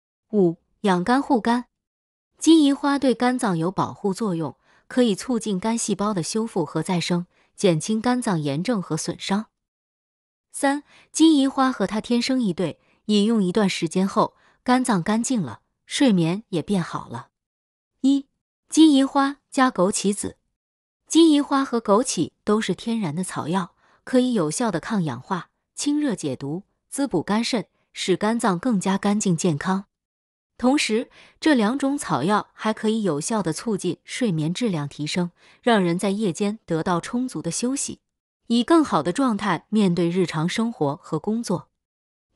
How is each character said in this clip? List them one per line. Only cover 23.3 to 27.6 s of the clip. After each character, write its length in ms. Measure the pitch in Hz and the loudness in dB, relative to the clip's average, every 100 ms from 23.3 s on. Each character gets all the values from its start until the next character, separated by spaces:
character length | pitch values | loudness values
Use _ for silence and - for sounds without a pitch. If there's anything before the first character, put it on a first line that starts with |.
| - 120 | -8 -4
药， 260 | 190 175 _ _ _ | -4 -4 _ _ _
可 160 | - 254 | -2 2
以 140 | 254 | 2
有 180 | 226 151 | 0 -2
效 200 | - 233 | -2 -4
的 100 | 175 | -4
抗 240 | - 220 156 | -4 -2 -2
氧 160 | 120 | -6
化、 300 | - 180 - _ _ - | -6 -8 -8 _ _ -8
清 260 | 294 294 | -4 -2
热 140 | 294 196 | -2 -2
解 200 | 147 127 | -4 -6
毒、 300 | 139 165 - _ _ | -6 -8 -12 _ _
滋 180 | - 277 | -6 -2
补 160 | 170 | -2
肝 200 | - 208 233 | -2 -2 -2
肾， 220 | 240 | -4